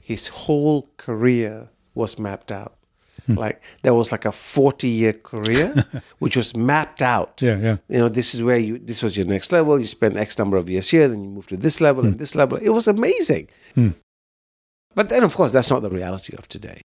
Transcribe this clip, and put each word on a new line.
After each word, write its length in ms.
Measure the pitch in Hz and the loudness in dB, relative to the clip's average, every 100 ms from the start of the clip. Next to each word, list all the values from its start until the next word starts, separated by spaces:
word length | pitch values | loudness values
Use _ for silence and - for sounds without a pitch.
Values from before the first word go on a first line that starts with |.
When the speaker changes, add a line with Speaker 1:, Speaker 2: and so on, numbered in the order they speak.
Speaker 1:
his 260 | - 110 - | -10 -8 -10
whole 600 | - - 147 151 147 - - | -8 -2 0 2 0 -4 -14
career 720 | - 110 123 120 107 110 117 _ _ | -10 0 2 2 -2 -8 -18 _ _
was 240 | 120 107 - | -6 -6 -6
mapped 320 | 104 98 - | -10 -10 -12
out. 220 | 101 107 _ _ _ _ - - | -12 -14 _ _ _ _ -8 -2
Speaker 2:
Hmm. 80 | 107 | -2
Speaker 1:
Like, 260 | 107 - - - | -2 -6 -12 -4
there 120 | 131 | 2
was, 180 | 117 113 | 2 2
like, 120 | 113 107 | -2 -6
a 60 | |
forty-year 840 | - - 143 135 - 127 113 110 | -6 -4 2 2 2 -2 2 0
career, 720 | 107 - 113 107 127 196 294 - 131 | 0 -8 -6 0 0 2 0 -2 -4
Speaker 2:
<laughs> 160 | - - | -14 -6
Speaker 1:
which 180 | - 127 | -2 -2
was 180 | 110 113 | -2 -2
mapped 460 | 123 151 147 - | 0 0 -2 -2
out. 400 | 127 110 - - | 0 0 -2 -2
Speaker 2:
Yeah, 160 | 123 101 | 0 2
yeah. 200 | 113 101 - | 0 -2 -2
Speaker 1:
You 80 | 123 | 0
know, 100 | 117 | 2
this 240 | 117 113 | 0 -2
is 80 | 120 | 0
where 140 | 117 120 | 0 2
you, 200 | 110 123 | 0 -6
this 240 | 120 113 | -10 -6
was 140 | 110 95 | -4 -2
your 80 | 90 | -2
next 260 | 98 - | -2 0
level, 280 | 175 151 143 | 2 4 2
you 80 | 110 | 0
spend 280 | - 110 104 | 0 0 0
X 200 | 107 - | -4 -2
number 180 | 101 95 | 0 0
of 140 | 87 | 0
years 200 | 92 - | -2 2
here, 180 | 165 139 | 4 4
then 140 | 104 | 0
you 60 | 98 | -8
move 180 | 101 - | -14 -10
to 100 | 95 | -4
this 240 | 156 - | -2 2
level 240 | 151 131 113 | 2 4 2
and 80 | |
Speaker 2:
Hmm. 60 | 87 | 0
Speaker 1:
this 160 | 147 151 | -2 0
level. 220 | 131 - | 0 0
It 80 | 220 | 0
was 180 | 226 220 | 2 2
amazing. 640 | 208 285 480 320 82 - _ - 131 | 2 2 0 0 -2 -4 _ -4 2
Speaker 2:
Hmm. 140 | 107 - _ _ _ _ _ _ _ _ _ 202 | 2 0 _ _ _ _ _ _ _ _ _ -2
Speaker 1:
But 140 | 208 | 0
then, 140 | 247 | 2
of 120 | 196 - | 2 2
course, 160 | 139 | 2
that's 180 | 127 120 | 2 2
not 120 | 131 | 0
the 80 | 104 | -2
reality 460 | 92 92 95 - - | -6 -6 -8 -12 -18
of 100 | - | -16
today. 340 | - - - _ | -16 -16 -20 _